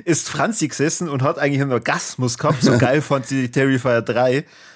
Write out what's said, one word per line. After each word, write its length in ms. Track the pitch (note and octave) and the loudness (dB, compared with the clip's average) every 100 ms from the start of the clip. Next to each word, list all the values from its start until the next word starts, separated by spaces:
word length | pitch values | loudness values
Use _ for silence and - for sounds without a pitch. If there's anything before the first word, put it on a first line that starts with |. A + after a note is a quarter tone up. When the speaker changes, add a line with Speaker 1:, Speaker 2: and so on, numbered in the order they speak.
Speaker 1:
ist 260 | F3 D#3 - | -2 -2 -2
Franzi 380 | D3 F3 - C#3+ | -2 -2 0 -2
gesessen 400 | - D3+ - E3+ | -2 -2 -2 -4
und 120 | C#3 | -2
hat 160 | C#3+ E3+ | -2 0
eigentlich 220 | C#3+ C#3 | 0 0
einen 100 | C#3 | 0
Orgasmus 640 | A#2+ D3+ D#3 - - B2+ - | -2 -2 -4 -4 -4 -4 0
gehabt. 240 | D3 C#3 | 0 2
So 80 | B2+ | 4
Speaker 2:
<laughs> 60 | B2 | 4
Speaker 1:
geil 240 | B2 D3+ | 4 2
fand 260 | - C#3 - | 0 -2 -2
sie 220 | C3+ B2 | -4 -2
Terrifier 520 | C#3 C3+ C3 B2+ A#2 | 0 2 2 2 0
drei. 440 | A2 A2+ B2+ C3+ - - - | 0 0 2 0 -4 -14 -20